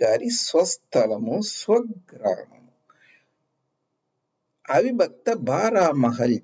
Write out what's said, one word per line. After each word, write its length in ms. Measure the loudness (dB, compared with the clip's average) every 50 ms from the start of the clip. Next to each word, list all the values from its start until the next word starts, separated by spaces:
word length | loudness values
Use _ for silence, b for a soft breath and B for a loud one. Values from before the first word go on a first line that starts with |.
| 2
గారి 260 | 2 2 2 0 -2
స్వస్థలము, 1120 | -4 -4 -4 0 2 2 2 2 0 -8 _ _ 0 2 2 2 0 -2 -4 -4 -2 -4
స్వగ్రామము. 1160 | -4 -6 -8 -8 -2 0 2 2 0 -2 -10 -16 -18 _ -12 -6 -4 -2 -2 -4 -6 -16 -20 -20 _ _ _ _ _ b b b b b b b b b b _ _ _ _ _ _ _ _ _ _ _ _ _ _ _ _ _ _ _ _ _ _ _ _ _ _ 0
అవిభక్త 640 | 2 2 2 2 0 0 -2 -2 -4 -6 -4 -4 -4
బారామహల్ 1040 | -4 -2 -2 -2 0 0 0 2 2 2 2 2 2 0 0 0 0 0 0 -2 -2